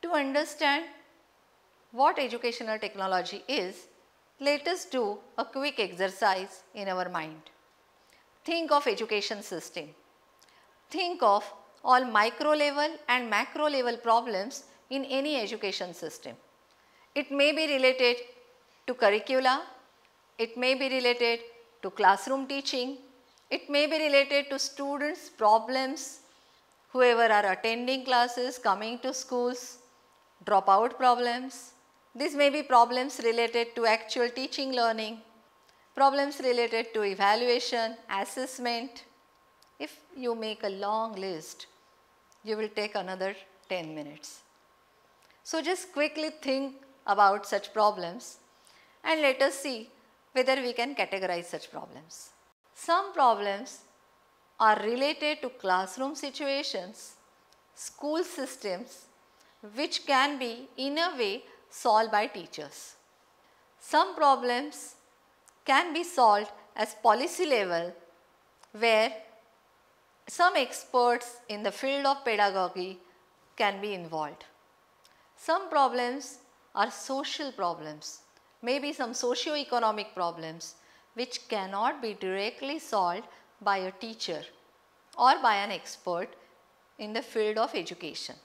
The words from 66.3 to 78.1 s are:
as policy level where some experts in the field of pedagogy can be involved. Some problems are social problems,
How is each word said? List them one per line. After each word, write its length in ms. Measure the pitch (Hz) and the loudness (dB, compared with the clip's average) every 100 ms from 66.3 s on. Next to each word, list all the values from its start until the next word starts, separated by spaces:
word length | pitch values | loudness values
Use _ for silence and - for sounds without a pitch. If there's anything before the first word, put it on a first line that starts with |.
| 208 214 - - - | 6 2 -12 -18 -6
as 180 | 220 - | -6 0
policy 500 | 233 214 302 - 359 | 2 4 2 -2 2
level 500 | 254 190 170 170 180 - _ _ _ _ _ - 214 | 2 2 -2 -4 -10 -20 _ _ _ _ _ -20 0
where 360 | 233 220 226 226 - - _ _ _ _ _ _ _ _ - | 4 6 4 -2 -18 -20 _ _ _ _ _ _ _ _ -18
some 280 | - 349 359 | 2 4 4
experts 840 | 254 - - 254 240 240 - - - | 0 -4 -2 2 4 2 -2 -16 -12
in 140 | 208 | -6
the 80 | 208 | -4
field 340 | 190 269 277 277 | -4 -2 0 2
of 200 | 277 277 | 0 0
pedagogy 720 | 214 202 190 180 185 185 185 - _ _ _ _ - | 2 2 2 -2 -4 -8 -10 -20 _ _ _ _ -2
can 260 | 208 196 | -2 0
be 120 | 208 | -6
involved. 520 | 196 170 160 151 - - _ _ _ _ _ _ _ _ _ | -8 -8 -6 -6 -10 -20 _ _ _ _ _ _ _ _ _
Some 340 | - 330 381 | -2 -2 0
problems 720 | 311 269 240 240 262 277 - _ _ _ - | 2 4 2 -2 -4 -10 -18 _ _ _ -2
are 160 | 220 | -2
social 600 | - - 269 277 - 285 | -2 -6 -6 -4 -6 -8
problems, 680 | 254 180 160 156 151 - | -4 -4 -4 -10 -12 -14